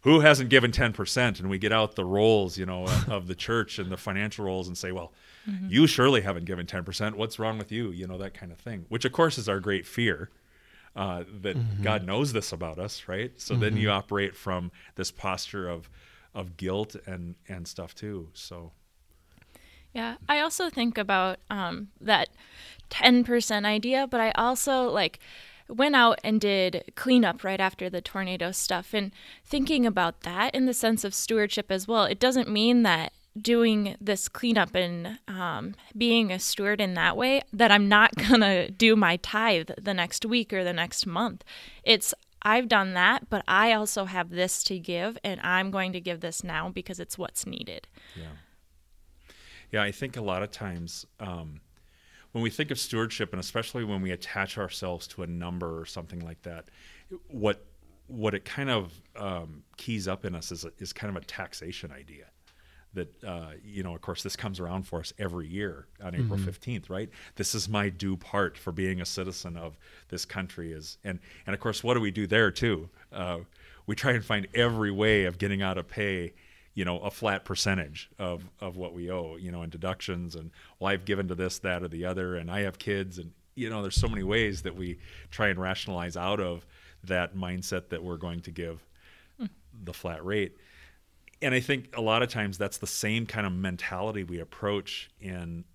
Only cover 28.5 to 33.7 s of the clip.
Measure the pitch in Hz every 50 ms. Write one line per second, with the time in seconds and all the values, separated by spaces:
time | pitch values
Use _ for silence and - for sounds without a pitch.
28.5 | 190 - - - 190 175 190 - - 214 202 196 - - - - - - _ -
29.5 | - 294 269 285 320 277 240 226 196 190 180 170 - - - 170 175 185 220 262
30.5 | - 269 262 254 240 - - 220 226 220 - 202 196 - - - 233 220 208 202
31.5 | - 214 202 - 190 190 190 214 233 220 202 - - - 247 254 254 254 240 -
32.5 | 214 208 220 233 247 240 226 196 170 160 160 - _ _ _ _ _ 214 214 233
33.5 | 240 233 233 226